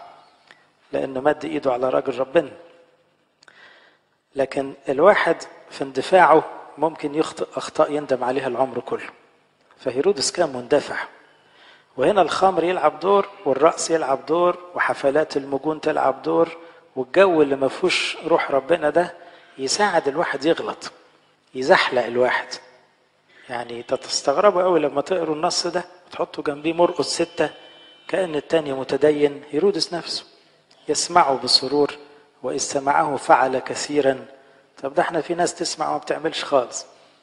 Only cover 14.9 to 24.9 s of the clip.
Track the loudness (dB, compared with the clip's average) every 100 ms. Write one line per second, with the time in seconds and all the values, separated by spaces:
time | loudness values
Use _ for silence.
14.9 | 0 0 2 0 -4 -4 -6 -4 -4 -2
15.9 | 0 0 0 -2 0 0 -2 -20 -20 _
16.9 | -10 -2 4 6 6 4 2 -2 0 -2
17.9 | 0 -4 -6 0 0 2 -2 0 0 0
18.9 | 0 0 -6 -20 -20 -20 -8 -4 0 2
19.9 | 2 0 -2 -4 -2 0 0 -2 -10 -14
20.9 | -18 _ _ _ _ _ -4 2 4 4
21.9 | 0 -2 0 0 0 -6 -14 -18 -20 _
22.9 | _ _ _ _ _ -12 -10 -10 -10 -6
23.9 | -6 -4 -4 0 4 4 4 2 2 2